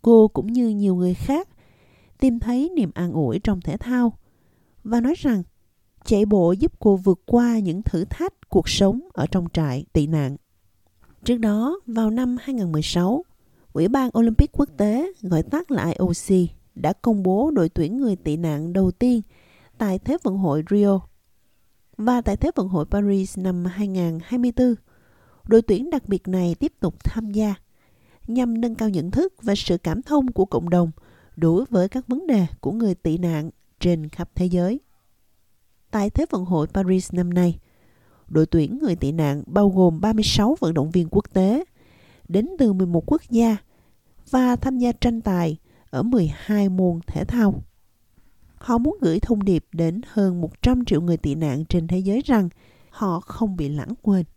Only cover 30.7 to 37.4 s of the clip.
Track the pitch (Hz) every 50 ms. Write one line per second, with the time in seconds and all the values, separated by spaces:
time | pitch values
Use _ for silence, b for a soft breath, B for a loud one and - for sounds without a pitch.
30.7 | 175 180 175 160 156 b b b b b b b b - 160 165 165 185 262 -
31.7 | 240 190 180 196 - 254 254 - 247 277 370 330 254 208 180 160 - - - 131
32.7 | 190 226 233 202 175 _ _ 170 156 175 180 170 165 151 151 165 - _ _ _
33.7 | _ _ - 180 175 160 151 151 - - 170 - _ - 180 180 180 180 175 185
34.7 | 226 302 _ _ _ _ _ _ _ _ _ _ _ _ _ _ _ _ _ _
35.7 | _ _ _ _ - 214 196 202 - 247 320 - - 196 180 175 180 160 151 160
36.7 | - 196 190 180 190 185 185 - 175 175 180 175 175 180